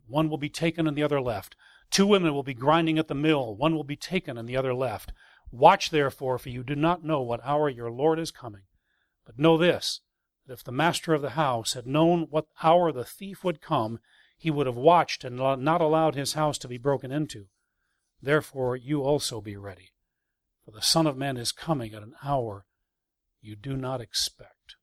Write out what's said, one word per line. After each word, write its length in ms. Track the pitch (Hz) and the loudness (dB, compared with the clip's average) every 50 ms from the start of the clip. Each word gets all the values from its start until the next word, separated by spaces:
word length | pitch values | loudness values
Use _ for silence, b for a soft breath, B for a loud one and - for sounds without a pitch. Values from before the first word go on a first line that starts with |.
| _ - | _ -6
one 220 | 120 151 160 156 | -2 0 0 0
will 100 | 151 147 | 0 -4
be 100 | 143 147 | -6 -6
taken 380 | - - 165 170 160 170 160 156 | -6 -2 -2 -2 0 0 -2 -2
and 100 | 147 147 | -2 0
the 60 | 147 | 0
other 180 | 143 143 139 | 0 0 0
left. 340 | 127 123 110 98 - - - b b b b b b b | -2 -2 -4 -6 -8 -14 -20 b b b b b b b
Two 160 | - - 196 196 | 2 4 4 6
women 260 | 208 196 180 160 143 | 6 4 4 2 0
will 80 | 143 | -2
be 140 | 135 139 135 | -4 -6 -6
grinding 420 | 113 127 147 156 170 165 160 156 156 | -2 2 4 4 4 4 2 2 0
at 100 | 156 - | 0 -2
the 60 | 151 | -2
mill, 420 | 135 147 156 156 143 127 110 104 | 0 2 2 2 2 2 -2 -4
one 200 | 98 139 160 160 | 0 0 0 0
will 80 | 151 147 | 0 -4
be 120 | 135 147 | -6 -10
taken 400 | - - - 175 185 - 156 127 | -10 -8 -6 -4 -4 -4 -6 -10
and 140 | 117 113 117 | -10 -8 -4
the 80 | 123 131 | -2 -2
other 160 | 135 131 123 | 0 0 0
left. 400 | 123 131 120 104 98 - - - b b b b b b b | -2 -2 -2 -4 -6 -10 -12 -14 b b b b b b b
Watch 400 | - 120 139 165 196 196 - - | 0 6 8 8 8 8 2 0
therefore, 480 | 165 151 143 131 - - 139 131 127 120 | 0 2 2 0 -2 -4 -4 -4 -4 -4
for 100 | - 135 | -6 -8
you 140 | 120 127 123 | -10 -8 -6
do 120 | 120 147 | -4 -2
not 280 | 143 151 165 175 175 165 | 0 2 0 0 0 -2
know 180 | 151 160 139 | -2 -2 -2
what 220 | 127 117 117 117 120 | -2 -2 -4 -4 -4
hour 260 | 131 147 151 151 147 | -2 0 0 0 0
your 220 | 127 117 117 117 | -2 -4 -8 -8
Lord 260 | 117 120 143 160 160 165 | -4 0 0 2 2 0
is 140 | 165 156 | -2 -8
coming. 320 | - - - 120 104 101 95 _ _ _ _ _ _ _ _ _ _ _ _ | -10 -12 -14 -14 -14 -16 -20 _ _ _ _ _ _ _ _ _ _ _ _
But 120 | - 113 117 | -16 -4 2
know 200 | 147 165 165 156 | 4 6 6 6
this, 440 | 175 175 135 95 - - - - _ _ _ _ _ _ _ _ _ | 6 4 2 2 0 -6 -6 -8 _ _ _ _ _ _ _ _ _
that 80 | 135 127 | -18 -18
if 100 | - - | -16 -10
the 80 | - | -6
master 420 | 123 131 156 170 - - - 175 160 | -2 0 2 2 0 0 0 0 0
of 80 | 147 | 0
the 100 | 143 131 | 0 -2
house 420 | 110 160 156 135 123 117 113 - - | -2 -2 0 0 0 -2 -2 -4 -6
had 120 | 131 113 | -6 -6
known 380 | 127 135 151 160 165 175 170 160 151 | -2 2 4 4 4 4 2 0 -2
what 180 | 143 156 - _ _ - - | -2 -4 -4 _ _ 0 4
hour 280 | 160 165 180 175 160 | 6 6 6 6 4
the 140 | 143 123 117 | 0 -2 -6
thief 380 | - - - 196 196 190 - - | -10 -12 -16 -14 -14 -12 -6 -4
would 180 | 180 165 - | -4 -4 -4
come, 380 | - - 156 135 113 107 117 113 b b b b b b b b | -4 -2 0 0 0 0 -4 -8 b b b b b b b b
he 120 | - 160 | -4 -2
would 160 | 147 143 139 127 | 0 0 0 -2
have 80 | 120 | 0
watched 480 | 120 131 160 175 170 147 - - - - | 2 6 6 6 6 6 2 -2 -8 -8
and 160 | 127 123 123 | -8 -6 -2
lo-, 160 | 131 135 135 | 0 0 0
not 260 | 131 127 151 165 175 | 0 2 2 2 4
allowed 340 | 165 151 156 160 160 156 131 | 4 4 4 4 2 2 0
his 180 | 139 139 - - | 0 -4 -4 -2
house 240 | 156 156 151 139 - | -2 0 -2 -2 -4
to 80 | - 123 | -8 -12
be 100 | 123 123 | -10 -4
broken 340 | 120 143 139 131 139 123 | -2 0 0 0 -2 -4
into. 360 | 135 151 156 - - 113 98 - _ _ _ _ _ _ _ _ _ _ _ _ _ _ | -4 -4 -4 -4 -8 -14 -18 -20 _ _ _ _ _ _ _ _ _ _ _ _ _ _
Therefore 540 | - 135 147 151 139 - - 135 127 123 123 | -2 0 0 0 0 -2 -6 -4 -2 -2 -2
you 280 | 127 120 131 151 143 131 | -4 -4 -4 -2 0 2
also 380 | 135 151 139 - - 127 110 | 2 2 0 0 -4 -8 -8
be 140 | 101 107 101 | -10 -10 -12
ready, 360 | 101 98 101 98 - - - _ _ _ _ _ _ _ _ _ _ _ _ _ _ _ | -12 -12 -14 -16 -16 -20 -20 _ _ _ _ _ _ _ _ _ _ _ _ _ _ _
for 60 | - | -20
the 100 | 110 107 | -12 -4
Son 240 | - - - 170 160 | 0 0 2 4 2
of 120 | 156 135 131 | 2 0 -2
Man 200 | 139 139 131 120 | -4 -6 -4 -6
is 140 | 117 - | -6 -8
coming 420 | - - - 170 160 135 113 107 107 | -8 -6 -4 -4 -2 -2 -4 -8 -10
at 100 | 107 104 | -14 -18
an 120 | 107 151 - 139 | -18 -18 -12 -6
hour 420 | 143 143 135 117 110 98 98 - _ _ _ _ _ _ _ _ _ _ _ _ _ _ _ | -2 -2 -2 -2 -4 -6 -10 -14 _ _ _ _ _ _ _ _ _ _ _ _ _ _ _
you 140 | - 107 107 | -18 -18 -16
do 220 | 107 104 135 135 135 | -12 -10 -8 -6 -6
not 240 | 131 127 131 127 | -6 -6 -6 -8
expect." 720 | 123 - - - - - - - - - _ _ _ - - _ | -8 -8 -6 -4 -4 -4 -6 -10 -20 -20 _ _ _ -20 -20 _